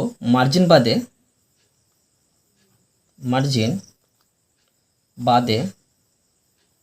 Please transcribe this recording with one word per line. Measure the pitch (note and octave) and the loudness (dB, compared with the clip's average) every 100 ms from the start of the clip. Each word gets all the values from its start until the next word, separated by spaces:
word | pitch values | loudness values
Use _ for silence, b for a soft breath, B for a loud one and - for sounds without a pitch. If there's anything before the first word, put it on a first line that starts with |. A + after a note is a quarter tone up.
| A#3+ - A#2+ | -2 -6 -2
মার্জিন | B2 C3 E3+ F3 | 0 2 2 4
বাদে, | D#3 A#2 A#3 - _ _ _ _ _ _ _ _ _ _ _ _ _ _ _ _ _ _ _ _ _ | 4 4 -2 -4 _ _ _ _ _ _ _ _ _ _ _ _ _ _ _ _ _ _ _ _ _
মার্জিন | C3 B2+ C#3 B2+ A2 F#3+ - _ _ _ _ _ _ _ _ _ _ _ _ - | -4 -2 -2 -2 -2 -4 -10 _ _ _ _ _ _ _ _ _ _ _ _ -8
বাদে | B2 A#2+ A#3+ A#2 F#3 - _ _ _ _ _ _ _ _ _ _ | 0 0 0 -4 -6 -12 _ _ _ _ _ _ _ _ _ _